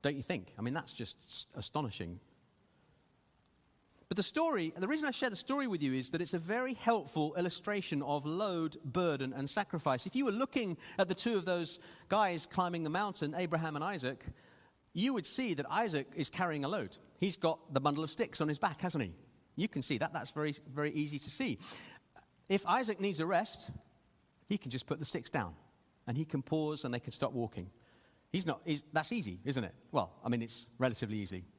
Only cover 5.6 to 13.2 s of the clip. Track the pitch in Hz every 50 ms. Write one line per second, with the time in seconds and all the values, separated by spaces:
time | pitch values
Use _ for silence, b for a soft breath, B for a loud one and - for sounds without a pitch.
5.6 | 277 247 196 165 147 135 131 131 123 - - 165 175 160 - 170 160 170 214 240
6.6 | 254 262 254 - - 233 233 214 - - - 165 151 156 165 180 175 175 - -
7.6 | - - 208 202 180 - 165 143 143 147 147 147 139 151 160 180 214 202 180 170
8.6 | 160 156 - - - 143 117 180 180 170 147 139 135 127 131 135 135 139 - 214
9.6 | 202 - - 165 - 151 131 123 - 190 - 254 277 247 196 226 262 254 - 285
10.6 | 226 190 170 B B B B B 196 175 190 - - 240 233 196 165 175 180 175
11.6 | 170 147 - - B B B B B B 185 214 214 190 175 160 - - - -
12.6 | 180 175 175 170 165 151 151 185 208 202 185 -